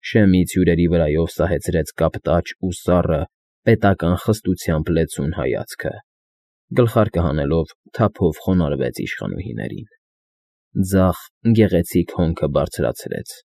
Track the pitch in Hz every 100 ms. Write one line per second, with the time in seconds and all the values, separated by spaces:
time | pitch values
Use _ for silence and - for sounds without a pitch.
0 | - 113 101 92 85 - 90 82 85 85
1 | 78 76 85 - 82 78 - 82 78 -
2 | 80 - - 85 - - 92 87 - 87
3 | 85 78 73 _ _ _ - 113 101 95
4 | 82 87 - 107 - 90 - 82 80 82
5 | 80 - 71 - 65 55 - - - -
6 | _ _ _ _ _ _ _ 127 120 117
7 | 101 85 85 73 71 80 80 - _ -
8 | 110 - 90 78 - 92 78 71 62 60
9 | - - 52 50 - 55 53 - - _
10 | _ _ _ _ _ _ _ - 92 95
11 | 92 87 - _ - 110 104 85 87 90
12 | 85 - 85 85 76 71 71 - 58 -
13 | - - - -